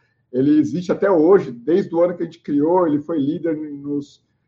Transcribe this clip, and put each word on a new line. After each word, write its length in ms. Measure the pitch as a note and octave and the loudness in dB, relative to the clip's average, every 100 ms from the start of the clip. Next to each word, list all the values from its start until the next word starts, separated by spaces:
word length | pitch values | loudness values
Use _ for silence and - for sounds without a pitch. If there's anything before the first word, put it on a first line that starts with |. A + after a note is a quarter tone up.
| _ _ _ | _ _ _
ele 260 | B2 C#3+ D3+ | -2 2 2
existe 320 | D3 D#3+ F3+ | 2 -2 -4
até 200 | D#3 G3 | -2 2
hoje, 420 | F3 D#3+ G3 C3 | 4 6 4 4
desde 420 | A#2+ B2 F#3 - | -10 -2 -2 0
o 80 | E3 | 0
ano 140 | F3+ F3 | 0 -2
que 60 | |
a 20 | |
gente 160 | E3+ - | -10 -10
criou, 460 | - C#3+ D#3 F3+ E3+ | -4 0 2 2 2
ele 120 | D3 | -2
foi 200 | D3+ E3 | -4 -4
líder 360 | C#3 E3 E3 | -2 -4 -4
nos 720 | D3+ D3+ C#3+ C#3+ C#3+ - _ _ _ | -6 -8 -12 -8 -8 -8 _ _ _